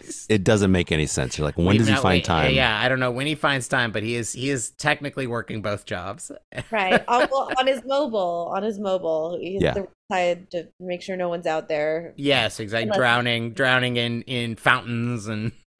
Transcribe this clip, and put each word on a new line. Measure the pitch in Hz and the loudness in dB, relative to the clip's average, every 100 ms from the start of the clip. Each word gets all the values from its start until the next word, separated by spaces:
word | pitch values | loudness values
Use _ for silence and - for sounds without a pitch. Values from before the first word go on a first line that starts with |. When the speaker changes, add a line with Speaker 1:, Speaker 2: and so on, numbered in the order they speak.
Speaker 1:
He's | - - - | -14 -8 0
Speaker 2:
it | 107 | 2
doesn't | 92 107 98 | 4 4 6
make | 92 85 | 4 4
any | 80 73 | 2 0
sense. | - 64 - | 0 -2 -2
You're | 76 | -2
like, | 73 | 2
when | 87 | 4
Speaker 1:
We've | 107 | 4
Speaker 2:
does | 110 | 4
he | |
Speaker 1:
not | 135 | 4
Speaker 2:
find | 98 90 | 4 2
Speaker 1:
wait, | |
Speaker 2:
time? | 87 82 78 | 2 2 4
Speaker 1:
yeah, | 131 123 107 | 4 2 2
I | 123 | 0
don't | 131 | 0
know | 127 | 0
when | 123 143 | -2 -2
he | 151 | 0
finds | 151 139 123 | 0 0 0
time, | 135 120 | 0 0
but | 107 | -2
he | 107 120 | -2 -2
is, | 110 | -4
he | - 135 | -4 -2
is | 139 - | -2 -4
technically | - 147 151 143 143 131 | -4 -2 -2 -4 -6 -6
working | 117 - 110 | -4 -6 -6
both | 104 104 - | -4 -6 -6
jobs. | 95 90 104 - - _ | -8 -8 -10 -12 -16 _
<laughs> | - - | -12 -6
Speaker 3:
Right. | 220 190 208 - | -2 2 2 4
On, | - - | 2 2
well, | 269 - 262 | 0 0 0
on | 262 | 2
his | 262 240 | 0 0
mobile, | 277 294 220 175 170 170 | -2 0 0 0 -2 -4
on | 185 | -4
his | 214 202 | -4 -4
mobile, | 202 190 165 160 160 175 | -2 -2 0 -2 -2 -6
he | 170 | -6
has | 196 | -2
Speaker 2:
Yeah. | - | 0
Speaker 3:
the | 202 185 _ - | 0 -6 _ -4
side | 190 175 175 180 | 0 0 0 -4
to | 175 156 - | -10 -10 -12
make | 180 175 | -8 -8
sure | - 185 | -6 -4
no | 175 | -4
one's | 170 170 | -2 -2
out | 156 - | -2 -2
there. | 151 151 160 170 - | -2 0 -2 -6 -4
Speaker 1:
Yes, | 143 135 110 - | 2 2 2 -2
exactly. | 107 113 | -4 -2
Speaker 3:
Unless | 117 202 | 0 2
Speaker 1:
Drowning, | 123 120 120 117 117 | 4 4 2 -2 -2
drowning | 113 131 127 123 120 | 0 2 2 2 0
in, | 120 117 | -2 -4
in | - 123 117 110 | -4 -4 -4 0
fountains | 139 123 110 117 120 120 101 | 2 2 2 -4 -2 -4 -6
and | 107 113 - | -4 -4 -8
<laughs> | _ - | _ -6